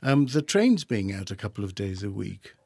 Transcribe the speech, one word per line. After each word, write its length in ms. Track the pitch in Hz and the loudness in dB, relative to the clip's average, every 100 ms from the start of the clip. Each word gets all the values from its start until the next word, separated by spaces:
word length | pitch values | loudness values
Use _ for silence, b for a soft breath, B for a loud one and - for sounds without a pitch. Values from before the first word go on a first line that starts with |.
um, 240 | 131 139 139 | 4 4 4
the 160 | 139 | 0
trains 400 | 151 196 233 220 | 2 4 4 4
being 300 | 143 117 98 | 2 -2 -2
out 180 | 98 92 | -4 -8
a 60 | 95 | -6
couple 260 | 104 104 | -8 -6
of 140 | 101 92 | -8 -4
days 260 | 101 92 | -6 -4
a 80 | 101 | -6
week? 440 | 98 95 95 - _ | -6 -8 -10 -16 _